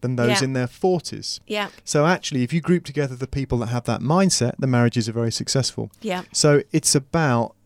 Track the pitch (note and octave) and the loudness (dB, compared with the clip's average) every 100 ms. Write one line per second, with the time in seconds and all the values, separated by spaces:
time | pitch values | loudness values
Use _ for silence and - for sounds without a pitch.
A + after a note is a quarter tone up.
0 | B2+ B2 A#2+ - C3 C3 B2 - F#3+ F3 | -4 0 2 2 0 -2 -4 -2 0 0
1 | - G#2 - - - G#3 G3+ - - D3+ | -4 -10 -10 -10 -6 -6 -6 -10 -2 2
2 | D#3 F3+ - C3 A#2+ E3 D3 F3 - C#3+ | 2 2 -2 -2 -2 -2 0 0 0 -4
3 | C#3 B2+ C3 C#3 C3+ B2 A2+ A#2+ - A2+ | -4 -6 -6 -6 -2 -2 -2 -2 -2 -2
4 | B2+ F3 F#3+ - B2+ - C3+ B2 A#2+ A#2+ | 2 4 4 2 0 -2 0 4 4 2
5 | A2+ A2+ A#2 - - C3+ B2 - A2 - | -2 -2 -4 -4 -2 0 -2 -4 -10 -8
6 | A3 F3+ - - D3+ D3 - D#3 - D3 | -6 -6 -6 2 4 4 2 -2 2 0
7 | - E3 D3 A#2+ A2 _ | 0 0 2 2 -2 _